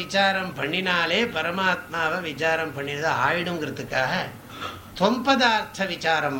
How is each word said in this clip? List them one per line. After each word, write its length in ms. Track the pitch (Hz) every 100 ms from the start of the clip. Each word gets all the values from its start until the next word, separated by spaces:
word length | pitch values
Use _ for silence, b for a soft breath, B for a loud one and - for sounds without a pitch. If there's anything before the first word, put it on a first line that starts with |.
விசாரம் 540 | 156 196 196 190 180 139
பண்ணினாலே 600 | 147 180 185 175 165 196 233 160
பரமாத்மாவை 840 | 165 180 185 175 - 165 160 180 165
விசாரம் 440 | 143 160 160 160 135
பண்ணினது 340 | 143 143 160 120 135
ஆயிடுங்கிறதுக்காக 840 | 170 175 170 139 120 117 131 131 180 - - - B B B B -
தொம்பதார்த்த 840 | 196 247 277 254 240 214 - - 190
விசாரம் 440 | 165 165 156 147